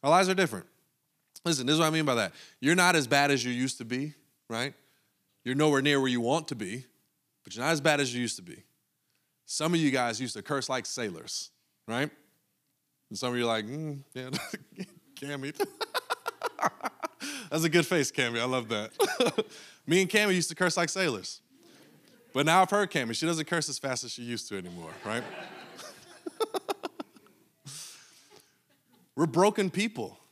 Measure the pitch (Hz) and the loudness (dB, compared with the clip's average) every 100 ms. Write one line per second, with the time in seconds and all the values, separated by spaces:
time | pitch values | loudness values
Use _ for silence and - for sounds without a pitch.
0 | 139 170 185 190 170 101 - _ _ _ | 6 4 6 2 0 0 -12 _ _ _
1 | _ _ _ - 170 147 127 156 160 160 | _ _ _ -8 -2 0 2 4 4 2
2 | 151 120 95 - - _ 135 180 180 170 | 2 2 0 -4 -20 _ 2 6 6 6
3 | 127 139 143 139 120 123 131 - 117 123 | 4 4 4 2 0 -2 -2 -4 -6 -6
4 | 147 147 _ _ _ 113 131 - _ _ | -6 -10 _ _ _ -6 -6 -8 _ _
5 | _ _ _ _ 123 131 151 139 139 139 | _ _ _ _ -4 2 4 6 4 4
6 | 135 123 117 156 151 123 95 117 131 _ | 2 0 2 0 -2 -8 -8 -8 -12 _
7 | _ _ _ _ - 104 135 160 147 147 | _ _ _ _ -16 -6 0 2 4 4
8 | 135 120 120 - 90 - _ _ _ _ | 2 0 -4 -6 -12 -20 _ _ _ _
9 | _ _ _ _ - - 156 175 151 131 | _ _ _ _ -10 -2 0 4 4 2
10 | 120 110 127 - - 139 123 131 110 - | 0 -2 -6 -8 -4 -4 -2 -4 -4 -6
11 | 113 85 - - - _ _ _ - 117 | -6 -8 -10 -10 -12 _ _ _ -6 -4
12 | 147 - _ _ _ _ _ _ _ _ | -4 -6 _ _ _ _ _ _ _ _
13 | _ 101 127 123 120 113 107 143 156 143 | _ -6 -4 0 0 0 -4 -8 -8 -10
14 | 135 131 127 139 - - - - 190 - | -12 -12 -8 -8 -8 -12 -14 -16 -16 -16
15 | _ - 139 143 135 - 403 415 453 - | _ -14 -10 -8 -8 -6 -6 -6 -6 -6
16 | - 494 - - 480 - - - - - | -6 -8 -8 -8 -10 -2 -4 -4 -12 -10
17 | - _ 277 285 202 160 165 165 165 175 | -12 _ -12 -12 -4 0 4 4 4 2
18 | 131 - 123 117 123 127 113 110 110 - | 2 0 0 0 0 0 -2 -4 -4 -2
19 | 392 - 240 - - - - - - 175 | -2 2 0 0 -6 -8 -20 -18 0 2
20 | 190 214 208 185 156 165 180 175 170 190 | 4 2 4 2 0 0 0 2 -2 0
21 | 180 107 90 - _ _ - - - - | 0 -2 -6 -14 _ _ -20 -20 -20 -20
22 | _ - _ 131 147 175 185 202 196 160 | _ -20 _ 0 6 6 6 4 2 0
23 | 117 113 160 165 151 170 151 123 139 123 | -2 -2 0 -2 0 -2 -2 -6 -4 -6
24 | 120 - 120 117 - 101 90 87 82 78 | -6 -10 -8 -8 -6 -8 -8 -12 -12 -10
25 | 104 117 104 - - - - - - - | -4 -4 -6 -12 -14 -16 -18 -18 -18 -18
26 | - - - - 440 - - - 339 _ | -20 -14 -14 -6 -4 -4 -6 -8 -8 _
27 | - - _ _ _ _ 143 - - - | -18 -18 _ _ _ _ -18 -16 -16 -20
28 | - - _ - _ _ _ _ _ _ | -20 -20 _ -20 _ _ _ _ _ _
29 | _ - 160 147 202 208 190 180 214 214 | _ -2 0 6 4 4 0 0 -2 -4
30 | 120 - _ | -10 -12 _